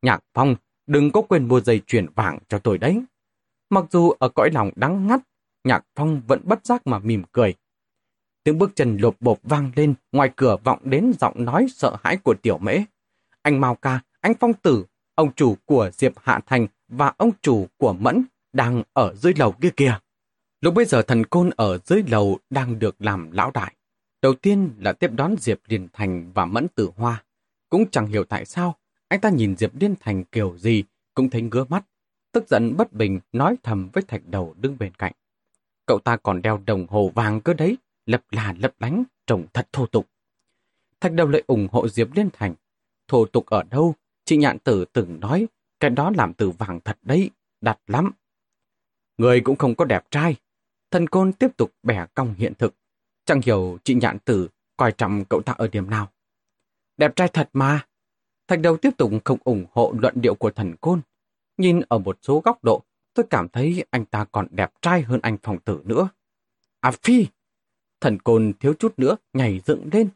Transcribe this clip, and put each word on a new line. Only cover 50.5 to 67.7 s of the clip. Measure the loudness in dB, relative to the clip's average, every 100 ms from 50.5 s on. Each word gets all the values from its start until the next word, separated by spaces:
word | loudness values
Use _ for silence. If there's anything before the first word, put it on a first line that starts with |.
| _ _ _ _
Thần | -2 0
côn | 2 0
tiếp | 2 0 0
tục | -4 _
bẻ | -4 -4 -4
cong | -6 -6 -4
hiện | -6 -2
thực. | -4 _ _ _ _ _ -2
"Chẳng | 0
hiểu | 2 0 0 -6
chị | 0
Nhạn | 2 0 -4
Tử | -2 -2 -2 _ _ -2
coi | -2
trọng | 0 -4 -4 -2
cậu | -4
ta | -2
ở | -4 -4
điểm | -4 -4
nào." | -6 -8 _ _ _ _ _ _ _ _ _
"Đẹp | -2 2
trai | -2
thật | 0 -4
mà." | 0 0 0 -4 _ _ _ _ _ _
Thạch | 0
Đầu | 2 2
tiếp | 0 0
tục | 0 0 -2
không | -2
ủng | 0 -2 -2
hộ | 0 0 2
luận | -2 0
điệu | 0 0
của | -2
thần | -2 -8 -4
côn. | -2 -2 -4 _ _ _ _ -2
"Nhìn | 2 2 2
ở | -2
một | -2 -8
số | 0 2 2
góc | 0
độ, | 0 0 -2 _ _
tôi | -2 0
cảm | 0 -2
thấy | -2 -2 -2 -4
anh | -6 -4
ta | -6 -4
còn | -4 -6
đẹp | -4 -6 _
trai | -2 0
hơn | 0 -4
anh | -2 -6
Phong | -6 -8
Tử | -6 -8 -4
nữa." | -2 -2 _ _ _ _ _ _ _
"À | -4
phi!" | -2 2 2 2 _ _ _ _